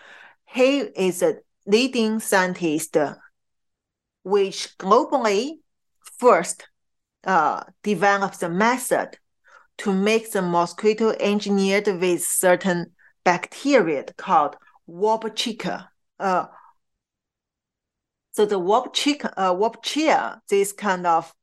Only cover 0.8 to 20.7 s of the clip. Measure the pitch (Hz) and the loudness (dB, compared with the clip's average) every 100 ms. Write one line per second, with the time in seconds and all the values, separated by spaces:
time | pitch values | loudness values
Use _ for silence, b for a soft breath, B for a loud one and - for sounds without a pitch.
0.8 | - - 185 180 170 - - _ 196 214 | -2 -2 -2 0 -2 -2 -8 _ 0 2
1.8 | 262 254 220 220 - 196 185 185 180 156 | 2 0 -2 -2 0 0 0 -2 -2 -2
2.8 | - 160 143 - - _ _ _ _ _ | -2 -2 -2 -4 -20 _ _ _ _ _
3.8 | _ _ _ _ 190 202 190 - - - | _ _ _ _ -2 0 0 -4 -12 -8
4.8 | 185 226 320 277 226 196 269 320 _ _ | 2 4 4 0 0 0 -2 -8 _ _
5.8 | _ _ - - 247 180 180 - - _ | _ _ -20 0 4 4 2 -8 -16 _
6.8 | _ _ _ _ - 165 151 90 - _ | _ _ _ _ 0 2 2 -2 -8 _
7.8 | 208 185 202 196 196 - 175 175 226 254 | -4 0 2 2 -2 -4 -6 0 0 0
8.8 | - 151 95 - _ _ b b b - | -2 -2 -2 -10 _ _ b b b -8
9.8 | 208 190 202 220 220 202 180 175 233 - | -2 0 2 0 0 -4 0 0 0 0
10.8 | 214 214 220 - 202 208 202 196 196 196 | 0 2 0 0 -2 -2 0 0 2 0
11.8 | 208 180 180 170 - - 185 180 190 175 | 0 0 0 0 -2 0 2 2 2 -2
12.8 | 170 b b _ 185 175 - - 277 269 | -4 b b _ -2 -2 -4 -8 0 2
13.8 | 165 139 - - - 170 147 - b b | 2 -2 -6 -12 0 2 2 -4 b b
14.8 | - 170 214 220 226 220 247 208 175 98 | -20 -4 -2 -2 -4 -6 -8 -6 -6 -8
15.8 | - _ _ _ 190 180 - B B _ | -12 _ _ _ -2 -2 -4 B B _
16.8 | _ _ _ _ _ _ _ _ _ _ | _ _ _ _ _ _ _ _ _ _
17.8 | _ _ _ _ _ - 208 202 175 226 | _ _ _ _ _ -2 0 0 2 0
18.8 | - - 285 285 - - 190 180 220 - | 0 -2 -2 -2 -6 -2 -2 0 -2 -4
19.8 | - 277 311 165 117 - - 196 196 | -6 -2 2 2 0 -10 -2 0 0